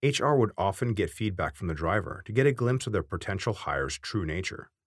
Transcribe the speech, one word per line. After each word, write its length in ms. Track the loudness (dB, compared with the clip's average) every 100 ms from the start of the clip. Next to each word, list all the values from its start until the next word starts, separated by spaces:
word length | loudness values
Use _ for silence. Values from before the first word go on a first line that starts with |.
H 200 | 0 2
R 180 | 4 4
would 140 | 4 2
often 380 | 0 2 0
get 160 | 2 0
feedback 460 | 0 -2 0 -4 -2
from 100 | -4
the 80 |
driver 480 | -2 0 0 -2 -8
to 80 | -2
get 140 | 4 4
a 60 |
glimpse 340 | 4 0 0 0
of 60 |
their 100 | -2
potential 500 | -2 -4 -4 -2 -2
hire's 460 | -2 -2 -2 -2 -6
true 260 | -4 -2
nature." 460 | -2 -2 -4 -8 -16 _